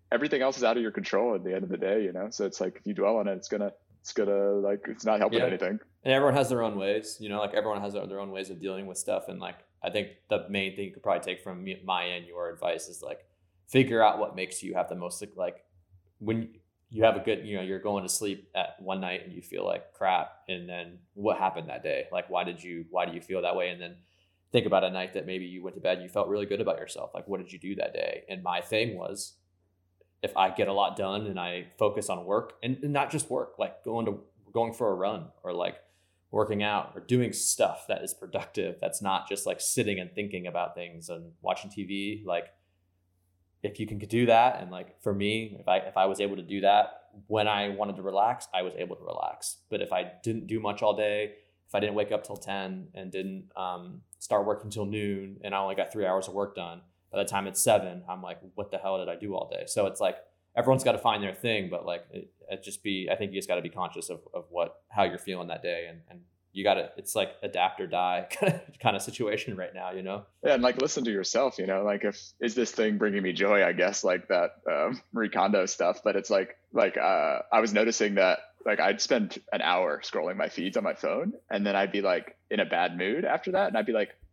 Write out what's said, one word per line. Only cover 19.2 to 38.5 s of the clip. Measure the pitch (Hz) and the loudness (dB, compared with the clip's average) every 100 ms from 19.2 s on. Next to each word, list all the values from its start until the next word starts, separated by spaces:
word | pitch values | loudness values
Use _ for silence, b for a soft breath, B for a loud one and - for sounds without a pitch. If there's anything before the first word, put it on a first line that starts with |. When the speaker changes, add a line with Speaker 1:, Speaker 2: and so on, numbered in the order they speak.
Speaker 2:
and | 92 | -8
you | 90 | -16
feel | - 92 92 | -10 -4 -2
like | 87 - | -4 -6
crap. | _ 95 90 82 - - | _ 2 2 0 -8 -8
And | 90 87 | -8 -6
then | 87 85 87 _ | -10 -10 -14 _
what | 101 104 92 | -2 0 2
happened | 95 90 80 | 2 0 -8
that | - | -6
day? | 78 69 - | -2 -2 -2
Like, | 90 90 | -6 -2
why | 90 | -2
did | 90 87 | -2 -6
you, | 90 85 82 | -10 -10 -4
why | 90 | -2
do | 87 | -2
you | 85 | -4
feel | - 92 | -6 -2
that | 87 | 0
way? | 90 90 | 0 -2
And | 87 | -4
then | 87 90 _ _ _ _ _ | -12 -16 _ _ _ _ _
think | 123 107 | 2 6
about | 92 | 4
a | 92 | 4
night | 92 92 | 0 -4
that | 95 87 | -6 -6
maybe | 92 | -6
you | 90 92 | -8 -10
went | 90 92 | -10 -4
to | |
bed | 92 92 | 0 0
and | |
you | 90 | -2
felt | 92 90 | -2 0
really | 104 101 | 0 0
good | 101 | -2
about | 95 82 | 0 -2
yourself. | - - - | -4 -10 -10
Like, | 90 92 | -10 -6
what | 95 | -6
did | 92 | -6
you | 92 | -12
do | 92 95 | -10 -4
that | - | -4
day? | 50 - - - | -2 -4 -4 -8
And | 92 | -8
my | 90 87 | -4 -4
thing | 87 110 117 95 | 0 0 0 -2
was, | 87 98 - - _ _ _ _ _ _ _ _ | -8 -8 -10 -14 _ _ _ _ _ _ _ _
if | 92 - | -4 2
I | 95 | 2
get | 95 98 | 2 0
a | |
lot | 98 98 - | 2 0 0
done | 95 101 107 | -2 -2 -4
and | 92 | -6
I | 87 90 90 - | -6 -6 -10 0
focus | 107 - 101 | 2 2 -4
on | 90 | -6
work | 87 104 117 - | 0 0 0 -8
and, | 120 131 | -4 -4
and | 147 | 0
not | 143 139 | 0 0
just | 151 - | -2 -2
work, | 127 - - | -4 -4 -4
like, | 98 - | -4 -4
going | - 113 110 | -4 -2 -2
to, | 101 - _ _ | -4 -10 _ _
going | 117 117 | 0 0
for | 113 117 | 0 0
a | |
run | 92 95 107 82 - | 2 -2 -2 -10 -12
or, | 92 | -8
like, | 87 90 - _ _ _ _ _ | -2 -2 -4 _ _ _ _ _
working | 107 107 104 | 0 2 2
out | 104 104 - - | 2 0 -2 -10
or | |
doing | - 123 117 | 2 2 4
stuff | - - - 113 - - | 0 -2 2 2 0 -4
that | 113 | -4
is | 95 | -4
productive, | - 92 95 - | -10 -6 -6 -4